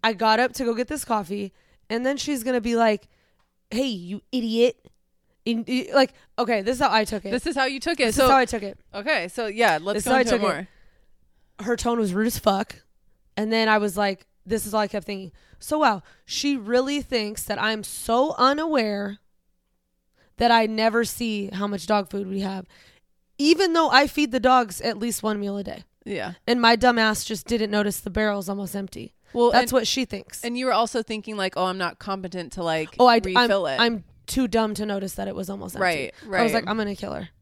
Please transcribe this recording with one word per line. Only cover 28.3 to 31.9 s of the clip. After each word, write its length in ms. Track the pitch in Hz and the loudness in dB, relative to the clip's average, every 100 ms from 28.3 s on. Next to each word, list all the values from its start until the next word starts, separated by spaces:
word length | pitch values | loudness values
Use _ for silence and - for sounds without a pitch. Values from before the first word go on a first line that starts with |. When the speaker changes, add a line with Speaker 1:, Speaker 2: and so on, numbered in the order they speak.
| 202 180 | -2 -4
Speaker 1:
almost 260 | 202 196 202 | -6 -6 -8
empty. 380 | 196 - 226 _ _ | -10 -12 -16 _ _
Speaker 2:
Well, 180 | 240 240 | 2 4
Speaker 1:
That's 200 | - 240 | 6 4
Speaker 2:
and 60 | 254 | 2
Speaker 1:
what 100 | 226 | 0
she 180 | - 247 | -2 -4
thinks. 380 | 196 - - | -8 -12 -10
Speaker 2:
and 140 | 240 240 | -6 -4
you 80 | 262 | 0
were 60 | |
also 300 | 208 233 240 | 2 0 -2
thinking, 320 | 220 214 208 214 | -6 -8 -8 -4
like, 200 | 190 - | -4 -2
"Oh, 80 | 185 | -4
I'm 120 | 185 | -2
not 220 | 175 | -6